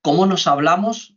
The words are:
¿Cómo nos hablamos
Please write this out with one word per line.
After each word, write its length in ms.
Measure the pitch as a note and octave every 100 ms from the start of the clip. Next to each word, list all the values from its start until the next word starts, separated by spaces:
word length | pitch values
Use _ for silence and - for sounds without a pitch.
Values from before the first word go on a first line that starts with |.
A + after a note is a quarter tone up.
¿Cómo 240 | D#3 D#3 F#3+
nos 200 | F#3 -
hablamos 680 | C#3+ D#3 F3+ A3 A#3 -